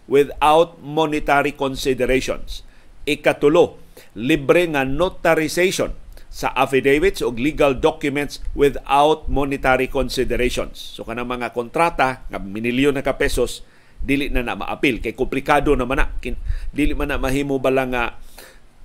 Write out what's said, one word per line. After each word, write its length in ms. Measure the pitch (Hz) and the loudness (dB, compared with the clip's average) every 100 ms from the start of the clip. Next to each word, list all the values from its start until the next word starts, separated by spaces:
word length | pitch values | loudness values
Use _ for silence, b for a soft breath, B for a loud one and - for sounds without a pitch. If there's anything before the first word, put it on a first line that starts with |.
| - | 2
without 720 | 135 139 - 151 160 170 - | 4 4 2 4 6 4 -2
monetary 720 | 139 156 160 151 151 143 139 | -6 -2 0 0 2 2 2
considerations. 1120 | 139 135 131 135 123 120 131 - 85 - - - b b b | -2 -4 -2 -2 0 2 0 0 -6 -8 -12 -14 b b b
Ikatulo, 720 | - 147 160 139 143 170 135 - B B B - | -4 0 0 4 4 6 4 0 B B B -6
libre 480 | 123 156 139 165 175 | 0 2 4 4 2
nga 160 | 147 131 | 0 0
notarization 1040 | 143 185 - 175 160 151 175 185 - 107 - - b b | 0 -2 0 2 2 0 0 0 0 -4 -6 -14 b b
sa 160 | - 139 123 | -6 -4 0
affidavits 640 | 131 131 135 147 190 196 | 2 2 4 2 2 0
o 80 | 117 | -4
legal 480 | 113 143 143 143 123 | -2 -2 2 2 2
documents 640 | 160 - 147 139 139 - - - | 0 0 -2 -2 -4 -6 -6 2
without 720 | 143 127 - 139 151 156 - | 2 2 0 4 4 2 0
monetary 560 | 135 139 135 135 131 | 0 0 0 2 2
considerations. 960 | 127 135 123 135 117 113 123 - - - | 0 -2 -2 -2 -2 0 -2 -2 -6 -10
So, 240 | - - | -14 -12
kanang 240 | - 117 123 | -10 -8 -6
mga 240 | 123 117 | -6 -6
kontrata 720 | 120 117 160 170 - 131 104 | -6 -4 0 0 2 0 -2
nga 160 | - 98 | -8 -8
minilyon 560 | 98 107 117 123 143 135 | -8 -4 -2 2 2 2
na 80 | |
ka 160 | 135 127 | -2 0
pesos, 400 | 139 - 120 - b b b b | 0 0 -2 -4 b b b b
dili 320 | - 139 135 | -2 0 0
na 80 | 127 | -2
na 160 | 120 98 | -2 -4
maapil 480 | - 104 151 107 | -6 -2 0 0
kay 80 | 120 | -4
komplikado 640 | 117 117 135 156 147 147 131 | -4 -4 -2 0 2 2 2
naman 240 | 123 139 | 0 0
na. 80 | - - | 0 -4
Kin-, 160 | 123 - - B B | -6 -6 -4 B B
dili 240 | 139 147 139 | -2 0 0
man 160 | 147 | -2
na 80 | 127 | -2
mahimo 400 | 131 139 143 135 | 0 0 0 0
bala 240 | 131 131 | 2 2
nga 200 | 127 123 117 - B B B B B - | 0 -2 -4 -6 B B B B B -12